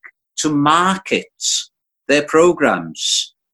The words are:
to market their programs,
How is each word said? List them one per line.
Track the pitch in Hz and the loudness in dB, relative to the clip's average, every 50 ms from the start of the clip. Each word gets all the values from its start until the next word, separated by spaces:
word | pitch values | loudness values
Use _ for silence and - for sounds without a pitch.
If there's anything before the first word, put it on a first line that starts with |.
| _ - _ _ _ _ - | _ -20 _ _ _ _ -10
to | - - 156 | -4 -2 0
market | 151 143 143 147 160 170 180 190 190 185 - - - - - - _ - - - - - - - _ _ _ _ _ _ _ | 0 2 2 2 2 2 2 0 0 -2 -4 -4 -4 -4 -4 -6 _ -8 -6 -4 -4 -4 -6 -10 _ _ _ _ _ _ _
their | - 139 147 143 | 0 0 0 0
programs, | - - 160 170 180 170 160 143 117 95 87 82 80 78 - - - - - - - _ _ _ _ | 2 2 4 4 4 2 2 0 0 0 -2 -6 -10 -10 -8 -4 -2 -2 -2 -4 -6 _ _ _ _